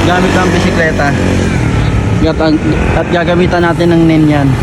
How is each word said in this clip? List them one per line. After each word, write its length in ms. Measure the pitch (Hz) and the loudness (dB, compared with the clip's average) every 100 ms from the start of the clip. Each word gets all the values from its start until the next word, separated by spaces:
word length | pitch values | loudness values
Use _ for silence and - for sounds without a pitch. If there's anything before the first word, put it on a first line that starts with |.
Gamit 300 | 160 180 185 180 | 0 0 0 0
ang 140 | 185 | 0
bisikleta. 560 | 170 180 170 160 151 143 139 - - - - - - - - - - 156 | 0 0 0 -2 0 -2 0 -2 0 -2 -2 -2 0 0 0 0 0 0
At, 120 | 156 | 0
ang, 120 | 160 156 156 - - | 0 0 0 -2 0
at 160 | - 165 | -2 0
gagamitan 560 | 175 170 175 180 175 | -2 0 0 0 0
natin 240 | 170 160 170 170 | 0 0 2 2
ng 80 | |
nen 200 | 165 156 151 | 2 2 2
yan. 200 | 147 139 123 | 2 0 0